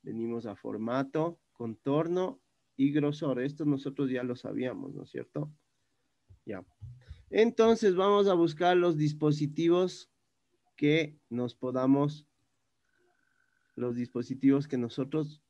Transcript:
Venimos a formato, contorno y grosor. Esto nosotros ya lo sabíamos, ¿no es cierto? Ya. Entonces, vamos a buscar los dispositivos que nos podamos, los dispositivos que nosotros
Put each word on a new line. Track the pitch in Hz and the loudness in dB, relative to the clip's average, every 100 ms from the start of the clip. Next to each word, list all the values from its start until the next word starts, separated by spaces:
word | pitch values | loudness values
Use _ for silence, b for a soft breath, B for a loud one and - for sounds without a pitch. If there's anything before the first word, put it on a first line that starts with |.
Venimos | - 113 113 117 113 | -10 -8 -6 -6 -8
a | 101 | -12
formato, | 113 107 113 127 135 160 165 170 _ | -10 -6 -2 -2 -2 -2 -4 -6 _
contorno | _ 117 110 - 147 165 180 185 - _ _ _ - | _ -10 -8 -2 0 0 -2 -2 -6 _ _ _ 0
y | 139 | 2
grosor. | 147 147 147 160 127 | 2 0 -2 -2 -2
Esto | 135 151 | -2 -2
nosotros | 151 139 139 135 139 | -2 -2 -4 -4 -4
ya | 127 | -2
lo | 123 | -4
sabíamos, | 123 117 107 127 95 92 | -6 -6 -6 -4 -6 -12
¿no | - | -14
es | - | -12
cierto? | - - 147 151 - _ _ _ _ _ _ _ - | -12 -10 -8 -8 -12 _ _ _ _ _ _ _ -20
Ya. | - 98 - _ - b b b b | -14 -14 -14 _ -20 b b b b
Entonces, | 202 226 - 220 226 220 180 | 2 2 4 4 6 4 4
vamos | 196 202 196 | 4 4 4
a | |
buscar | 180 170 151 180 180 | 4 2 2 4 4
los | 175 156 | 4 2
dispositivos | 151 151 151 147 147 151 165 175 185 - - _ _ _ _ _ _ - | 0 2 0 2 -2 0 2 2 2 -4 -20 _ _ _ _ _ _ 0
que | 147 156 156 - _ | 2 2 0 -8 _
nos | 117 123 - | -6 -6 -6
podamos, | 127 127 131 139 147 151 _ _ _ _ _ _ _ _ _ _ _ _ _ _ _ | -4 0 2 4 2 -2 _ _ _ _ _ _ _ _ _ _ _ _ _ _ _
los | - 123 120 | -8 -6 -6
dispositivos | 120 120 123 131 135 139 147 | -6 -8 -8 2 4 4 0
que | 127 | -4
nosotros | 120 - 131 156 151 - | -4 -6 -4 -4 -4 -10